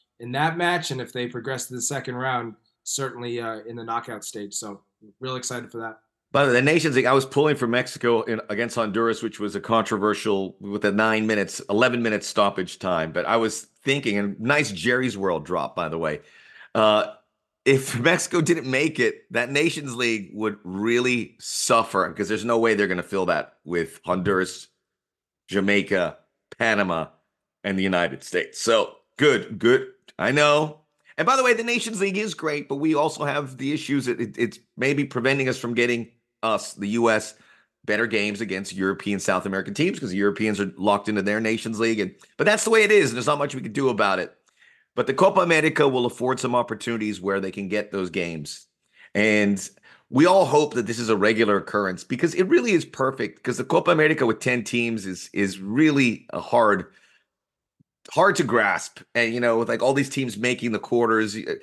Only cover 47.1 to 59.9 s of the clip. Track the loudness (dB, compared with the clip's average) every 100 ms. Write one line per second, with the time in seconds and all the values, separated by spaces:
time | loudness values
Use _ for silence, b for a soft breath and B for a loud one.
47.1 | -4 -2 -2 -4 -8 -4 -4 -4 -6 -4
48.1 | -4 -6 -8 -12 -16 _ _ _ b b
49.1 | 0 4 4 4 0 -4 _ b b b
50.1 | 4 6 6 6 4 2 0 -2 -2 0
51.1 | 4 4 4 4 2 2 -2 -2 -4 -6
52.1 | 0 0 2 4 4 4 2 0 -2 -2
53.1 | -2 -6 -6 -6 -4 2 2 4 4 4
54.1 | 4 0 0 0 -2 -2 -2 -2 -4 -6
55.1 | -10 -8 -2 -2 -4 -4 2 4 4 2
56.1 | -2 -8 -10 0 4 4 2 -2 b b
57.1 | b b _ _ _ _ _ _ _ -4
58.1 | 2 4 4 0 2 2 0 -6 -18 -6
59.1 | -2 0 0 2 2 0 0 2